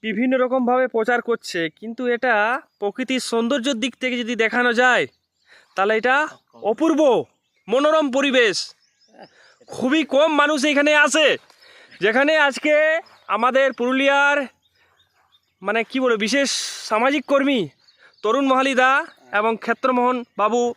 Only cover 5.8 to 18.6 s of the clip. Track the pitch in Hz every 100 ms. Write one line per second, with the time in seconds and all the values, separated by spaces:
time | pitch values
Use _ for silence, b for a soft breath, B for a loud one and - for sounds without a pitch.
5.8 | 196 220 233 269 311 - _ 117 202 220
6.8 | 320 302 302 208 131 _ _ _ - 240
7.8 | 294 311 294 247 277 262 233 170 - -
8.8 | _ _ _ 220 - b b b - -
9.8 | 254 311 294 269 320 294 294 302 285 277
10.8 | 294 302 294 311 294 151 _ B B B
11.8 | B B 190 220 277 311 285 254 302 302
12.8 | 311 320 - - - 208 240 254 269 254
13.8 | 240 262 277 277 285 285 262 _ _ _
14.8 | _ _ _ _ _ _ _ _ 190 220
15.8 | 220 262 254 220 214 269 269 - - -
16.8 | - 214 254 294 - 277 269 269 156 _
17.8 | b b b b 208 240 269 262